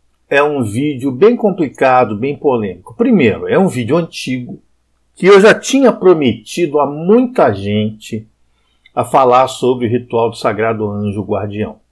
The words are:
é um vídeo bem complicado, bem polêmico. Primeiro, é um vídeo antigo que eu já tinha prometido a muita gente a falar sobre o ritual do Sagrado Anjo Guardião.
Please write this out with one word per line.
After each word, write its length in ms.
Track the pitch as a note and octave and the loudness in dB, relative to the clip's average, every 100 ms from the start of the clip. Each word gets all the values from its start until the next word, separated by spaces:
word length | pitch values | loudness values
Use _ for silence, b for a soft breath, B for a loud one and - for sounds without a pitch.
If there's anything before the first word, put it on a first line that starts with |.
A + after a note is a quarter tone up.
| _ _ _ | _ _ _
é 100 | C#3 | 0
um 220 | D3 C#3+ | 0 -2
vídeo 480 | A2 G#2+ D3+ C3+ C#3 | -4 -4 -4 -4 -6
bem 240 | B2+ G#3 | 2 2
complicado, 840 | A#3+ G#3 F3+ C#3 - C3+ B2+ A#2 G#2 | 4 -2 -2 -6 -2 2 2 2 -2
bem 200 | C3+ C#3 | -6 -2
polêmico. 580 | D3 B2 G2+ F2 - | -2 -2 -4 -10 -20
Primeiro, 540 | - B3 G#3+ A#2 E2+ F2+ | -4 0 2 2 0 -2
é 100 | C#3 | 0
um 80 | F#3+ | 0
vídeo 300 | A#2+ A2+ E3 | -2 -2 -2
antigo 680 | E3 - - B2+ B2 D3+ _ _ _ _ _ _ | -4 -10 -8 -8 -10 -18 _ _ _ _ _ _
que 100 | F3 | 6
eu 140 | G3+ | 8
já 120 | G#3+ | 8
tinha 380 | - - C4+ B3+ | 4 0 2 2
prometido 880 | G#3+ F3+ D#3+ C3 - - - E3 D3 | 4 2 4 2 -2 -8 -6 -2 0
a 80 | C#3 | -2
muita 680 | D3 E3+ A3+ B3+ - C#3+ | -2 2 2 2 0 0
gente 720 | F#2+ G2+ G#2 G#2+ A2 - A2 - _ _ _ _ _ _ | 0 -4 -2 -4 -8 -12 -12 -12 _ _ _ _ _ _
a 100 | - | -6
falar 440 | A2+ C#3+ C3 B2 C3 | 0 2 4 4 2
sobre 400 | - B2 B2+ A#2 | -2 -2 -2 -2
o 20 | |
ritual 400 | A#2+ A#2+ A#2 A2+ | -4 -4 -2 -2
do 60 | A2+ | -2
Sagrado 520 | B2+ G#2 A2 A2 G#2 | -6 -2 -4 -4 -6
Anjo 360 | G#2 G#2 G2+ | -4 -6 -6
Guardião. 580 | G2 G2+ G#2 G2+ G2 - _ | -6 -6 -6 -8 -8 -10 _